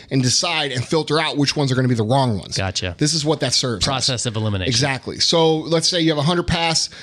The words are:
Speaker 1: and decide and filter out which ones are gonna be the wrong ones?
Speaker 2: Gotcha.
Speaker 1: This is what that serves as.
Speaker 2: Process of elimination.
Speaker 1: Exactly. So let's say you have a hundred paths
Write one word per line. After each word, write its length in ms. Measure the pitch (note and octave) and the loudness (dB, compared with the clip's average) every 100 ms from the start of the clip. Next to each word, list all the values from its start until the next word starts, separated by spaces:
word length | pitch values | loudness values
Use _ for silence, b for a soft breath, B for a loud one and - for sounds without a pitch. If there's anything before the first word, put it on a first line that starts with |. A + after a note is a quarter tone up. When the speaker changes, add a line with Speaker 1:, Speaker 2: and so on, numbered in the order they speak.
| B | B
Speaker 1:
and 100 | C3+ | 0
decide 500 | B2+ - F#3 D#3+ C#3+ | 2 2 0 0 -2
and 120 | B2 | -4
filter 360 | A#2+ E3 D#3 D3+ | -2 0 2 0
out 160 | D#3 C3+ | 0 0
which 180 | C#3 | 0
ones 160 | - C#3 | 0 0
are 60 | B2+ | 2
gonna 100 | B2+ | 2
be 60 | |
the 80 | A#2+ | 2
wrong 340 | A2 C#3 C3 G2+ | 2 2 2 0
ones? 180 | - - | -4 -4
Speaker 2:
Gotcha. 400 | F#2+ - F#2 F2 | -4 -4 -4 -2
Speaker 1:
This 140 | D3 | -2
is 100 | D#3+ | 0
what 140 | D3 D3+ | 0 0
that 120 | D#3+ | 0
serves 320 | - C3 G#2+ | 0 0 -2
as. 40 | F#2 | -2
Speaker 2:
Process 380 | C3 A#2+ B2 B2 | -2 -2 -2 -4
of 80 | G#2+ | -2
elimination. 320 | G#2+ G2 F2+ | -2 0 0
Speaker 1:
Exactly. 500 | A#2 C#3+ C3 - - | 0 0 -2 -6 -4
So 360 | - E3+ D#3+ D#3 | 0 4 4 2
let's 300 | D#3 E3 D#3+ | 0 0 2
say 120 | F3+ | 2
you 100 | D#3+ | 2
have 80 | D3+ | 2
a 40 | |
hundred 260 | C#3+ F3 F3 | 2 0 0
paths 420 | E3+ E3 D#3+ - B | 0 0 0 -2 B